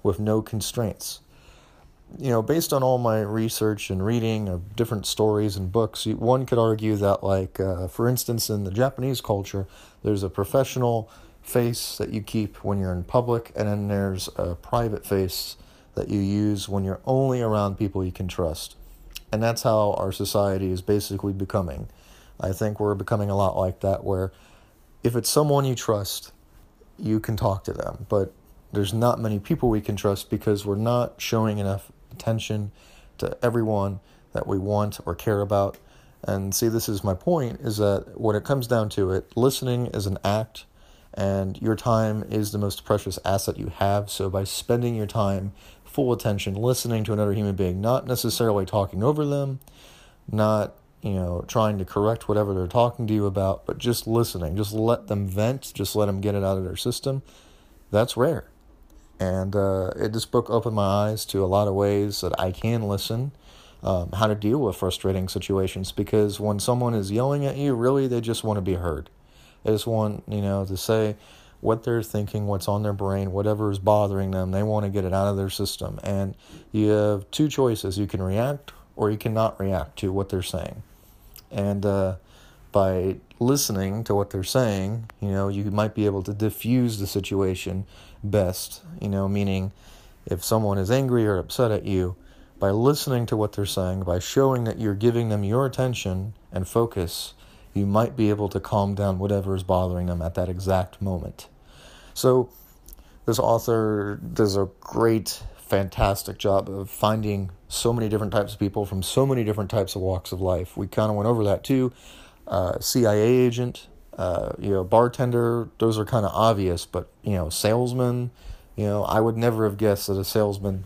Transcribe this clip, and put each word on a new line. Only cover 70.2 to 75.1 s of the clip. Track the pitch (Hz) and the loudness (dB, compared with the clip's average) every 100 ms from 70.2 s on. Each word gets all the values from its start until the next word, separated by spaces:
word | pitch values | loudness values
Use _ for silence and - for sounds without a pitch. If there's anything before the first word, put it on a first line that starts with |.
| - | -6
you | 104 | -4
know, | 101 98 95 | -2 -2 -2
to | 92 | -4
say | - 110 110 104 - - - - | 0 2 2 -2 -12 -20 -20 -4
what | - 113 | 0 0
they're | 123 117 | 0 -2
thinking, | 107 107 104 107 101 | -2 -4 -4 -4 -2
what's | 98 - | -2 -2
on | 101 | -2
their | 107 | -2
brain, | 101 98 98 98 | -2 -2 -2 -2
whatever | 95 101 104 107 | -2 0 0 0
is | 98 | 0
bothering | 95 104 101 98 95 | 4 4 4 0 0
them, | 95 92 | -2 0
they | 95 | 0
want | 107 107 101 | 0 0 0
to | |
get | 101 | -2
it | 92 | 0